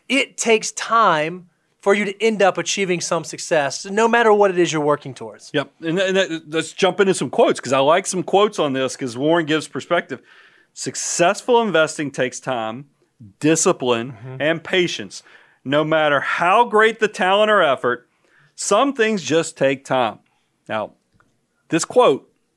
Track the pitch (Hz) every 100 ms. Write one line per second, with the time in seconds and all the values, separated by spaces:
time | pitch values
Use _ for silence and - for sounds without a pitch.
0 | - 185 - - 226 220 - - - 226
1 | 208 160 156 180 175 _ _ _ 202 202
2 | 202 - 226 208 190 180 170 - 190 175
3 | - 170 156 156 - 160 139 - 196 202
4 | 226 233 226 208 202 180 170 156 147 143
5 | 139 127 113 107 - 143 135 - 160 175
6 | 190 190 175 160 151 160 160 - 185 180
7 | 196 180 135 - - - 120 135 139 175
8 | 190 185 - 190 214 208 151 131 131 -
9 | 131 113 151 170 156 156 - 135 - 170
10 | 180 123 _ _ _ _ _ - 139 -
11 | - - 170 208 - 233 220 160 151 -
12 | 147 - 127 - - 123 110 117 151 _
13 | _ _ 107 - 147 160 - 175 127 117
14 | 120 110 127 131 147 160 - 185 175 -
15 | 101 - - - _ _ 131 147 156 160
16 | 151 139 - - 170 214 240 214 220 220
17 | 214 - 185 202 214 208 156 123 127 120
18 | _ _ _ _ _ - - 202 277 269
19 | 220 214 131 160 160 - 139 135 - 131
20 | 117 101 _ _ _ _ - 110 98 _
21 | _ _ _ _ _ _ - 160 - 247
22 | 220 135 - _ _